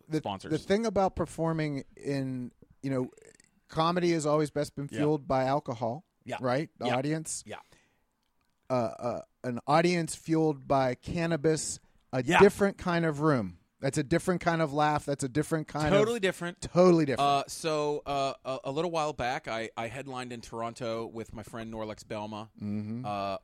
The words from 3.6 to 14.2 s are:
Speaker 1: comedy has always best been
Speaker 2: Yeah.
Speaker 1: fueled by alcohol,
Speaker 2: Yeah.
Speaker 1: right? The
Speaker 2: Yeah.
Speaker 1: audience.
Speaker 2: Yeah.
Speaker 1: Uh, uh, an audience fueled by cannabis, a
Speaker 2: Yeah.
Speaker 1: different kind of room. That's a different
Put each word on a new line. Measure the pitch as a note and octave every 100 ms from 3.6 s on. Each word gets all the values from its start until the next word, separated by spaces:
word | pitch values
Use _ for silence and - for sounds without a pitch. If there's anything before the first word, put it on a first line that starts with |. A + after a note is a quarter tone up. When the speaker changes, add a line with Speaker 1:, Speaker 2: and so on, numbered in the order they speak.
| _
Speaker 1:
comedy | D#3 E3 F3+ F3
has | E3 D3
always | D3+ D3+
best | D3 D3 -
been | C#3+
Speaker 2:
Yeah. | -
Speaker 1:
fueled | D3 D3+ B2+
by | C3
alcohol, | C3 C#3+ - A#2 A#2 C#3+ - _ A#2
Speaker 2:
Yeah. | B2
Speaker 1:
right? | B2 C3 D#3+ -
The | A#2+
Speaker 2:
Yeah. | B2
Speaker 1:
audience. | C#3+ D#3+ D#3+ - G#2
Speaker 2:
Yeah. | G2 - _ _ _ _ _ _ _ _ _ -
Speaker 1:
Uh, |
uh, | B2+ A2+ - A#2+ F#2 - _
an | B2+ A#2 -
audience | D#3 F3 F3 D#3+ -
fueled | - D#3+ D#3 C#3 C3
by | C#3 C3 B2+
cannabis, | - F3 E3 D#3+ D#3 D#3 - - - _ _
a | C3
Speaker 2:
Yeah. | B2+ F3
Speaker 1:
different | G3+ - G3 -
kind | F#3 E3+ E3
of | C#3+
room. | D#3 C3 F#2 E2+ _ _
That's | C3+ D#3+
a |
different | B2+ E3+